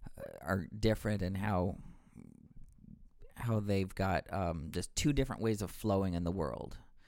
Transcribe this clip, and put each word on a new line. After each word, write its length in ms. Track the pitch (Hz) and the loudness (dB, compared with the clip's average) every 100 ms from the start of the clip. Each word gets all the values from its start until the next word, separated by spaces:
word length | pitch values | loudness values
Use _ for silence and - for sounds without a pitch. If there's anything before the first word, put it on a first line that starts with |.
| - - | -14 -10
uh, 40 | - 50 | -10 -8
are 240 | - 95 82 104 | -2 0 0 2
different 420 | 110 107 107 104 | 4 4 2 0
and 140 | 92 95 | 0 0
how, 400 | 104 95 90 - - - - - - 50 - - - - - - - - - - | 2 2 2 0 -10 -18 -20 -20 -20 -20 -20 -16 -16 -16 -18 -18 -20 -18 -16 -6
how 240 | 117 110 | 0 2
they've 340 | 101 98 95 | 4 2 2
got, 300 | - 95 90 - | 2 2 2 0
um, 360 | 98 87 82 69 | -2 -2 -2 -4
just 240 | 87 - | -4 -4
two 180 | - 151 | 0 2
different 300 | 143 139 - | 4 2 0
ways 180 | 113 107 | 0 0
of 80 | 98 | -2
flowing 440 | - 110 98 95 | -2 2 4 4
in 100 | 87 | 0
the 60 | 85 | 0
world. 480 | 95 73 57 - - - - | 0 -2 -4 -8 -12 -16 -20